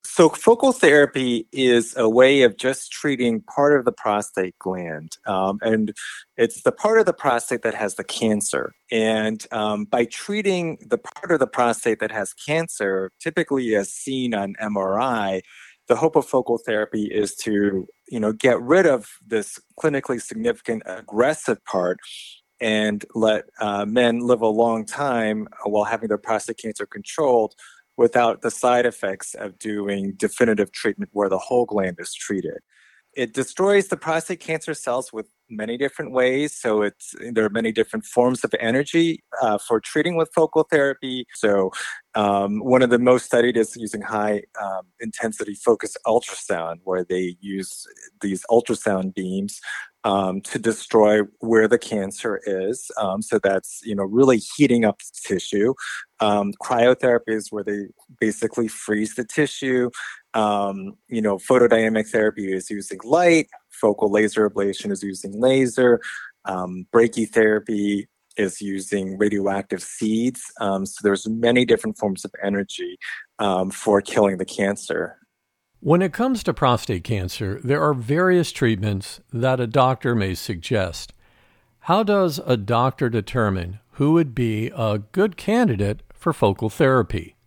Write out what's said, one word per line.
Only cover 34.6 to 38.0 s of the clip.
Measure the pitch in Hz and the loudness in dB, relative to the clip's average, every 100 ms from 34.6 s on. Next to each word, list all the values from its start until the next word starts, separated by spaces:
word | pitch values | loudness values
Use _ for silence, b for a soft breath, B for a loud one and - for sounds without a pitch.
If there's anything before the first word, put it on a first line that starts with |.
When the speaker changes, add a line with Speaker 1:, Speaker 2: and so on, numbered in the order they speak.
| - | -6
Speaker 1:
cells | 151 - 123 127 | -8 -4 -4 -4
with | 110 107 _ _ | -12 -12 _ _
many | 107 107 120 | -10 -8 -4
different | 139 - 143 | -4 -6 -4
ways. | 127 127 131 147 - | 0 2 2 -2 -4
So | 120 107 | -2 0
it's, | 104 _ - - 117 | 0 _ -20 -14 -4
there | 110 110 | 0 0
are | |
many | 110 113 | 0 -2
different | 110 110 113 | 0 -2 -2